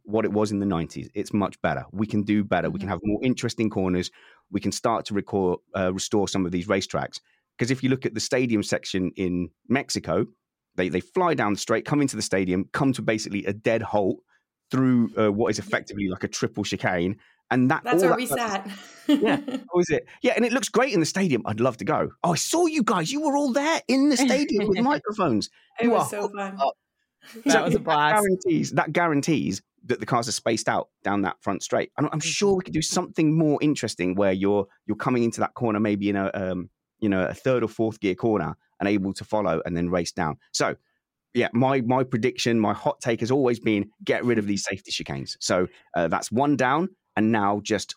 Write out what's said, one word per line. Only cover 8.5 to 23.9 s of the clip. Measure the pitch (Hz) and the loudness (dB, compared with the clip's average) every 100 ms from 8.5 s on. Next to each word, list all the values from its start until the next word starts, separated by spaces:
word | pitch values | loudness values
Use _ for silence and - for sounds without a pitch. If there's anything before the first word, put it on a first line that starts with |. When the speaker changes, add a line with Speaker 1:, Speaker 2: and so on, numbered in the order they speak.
| 107 | 0
Speaker 1:
section | 101 - - 95 90 - | 0 -4 -2 -2 -2 -2
in | 92 87 87 _ - | -2 -2 -4 _ -2
Mexico, | 131 - 104 - 85 90 _ _ _ _ | -2 -2 -6 -2 -2 -2 _ _ _ _
they, | - 92 | -2 0
they | 90 | 0
fly | - 190 175 | -2 0 0
down | 139 107 | 2 0
the | 101 | -2
straight, | - 113 | 0 -2
come | - 147 | 0 0
into | 139 107 | 0 -2
the | |
stadium, | 104 95 92 90 95 | -2 0 2 0 -2
come | - 135 | 0 0
to | 120 | 0
basically | 110 110 98 98 92 | -2 -2 -2 -4 -4
a | |
dead | 101 123 113 | -2 0 0
halt | 107 107 92 80 _ _ _ _ - | 0 0 0 -2 _ _ _ _ -4
through, | 127 131 123 113 110 | 0 4 4 2 2
uh, | 107 | 2
what | 101 120 | 2 0
is | 107 | -2
Speaker 3:
Yeah. | |
Speaker 1:
effectively | 98 117 - 101 98 | -2 -4 -4 -6 -4
like | 90 | -4
a | 98 | -6
triple | - - - | -4 -4 -4
chicane. | 101 98 110 92 90 101 _ _ - | -4 -2 -2 0 0 -4 _ _ -2
And | 123 127 | 2 2
that, | 156 | 2
Speaker 3:
That's | 240 - | 0 2
Speaker 1:
all | - | 4
Speaker 3:
where | |
Speaker 1:
that | 233 | 2
Speaker 3:
we | 247 | 0
Speaker 1:
stuff | - | -2
is | |
Speaker 3:
sat. | 226 196 202 - - - - | -2 -6 -8 -16 -18 -10 0
<laughs> | 285 | 2
Speaker 1:
Yeah. | 220 - - 262 - | 2 0 -2 -10 -2
Oh, | 180 | 0
is | 175 | 2
it? | 143 - - | 0 -4 -2
Yeah, | 240 | 0
and | 220 | 2
it | 233 | 2
looks | 254 208 | 0 0
great | 220 269 | 0 2
in | 202 | 2
the | 151 | 0
stadium. | 190 196 120 - | 0 0 0 -2
I'd | 107 | 0
love | 127 110 | 0 0
to | |
go. | 101 139 78 - | -2 0 -2 -2
Oh, | 170 | -2
I | 160 | -2
saw | - 320 349 | 0 0 0
you | 311 | 0
guys. | 240 196 165 | 0 0 0
You | 285 | -2
were | 302 277 | 0 2
all | 285 | 2
there | 240 294 320 | 0 0 0
in | - | 2